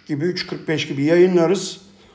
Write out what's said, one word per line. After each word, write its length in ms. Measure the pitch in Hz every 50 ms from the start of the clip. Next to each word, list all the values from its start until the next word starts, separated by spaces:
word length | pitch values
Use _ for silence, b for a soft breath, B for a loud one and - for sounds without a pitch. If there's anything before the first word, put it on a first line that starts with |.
| _
gibi, 180 | - 147 139 165
üç 220 | 180 180 180 -
kırk 220 | - 160 - - 165
beş 200 | 156 151 151 156
gibi 160 | 143 135 143
yayınlarız. 760 | 156 170 175 180 185 180 170 165 170 196 190 - - - - b b b b b b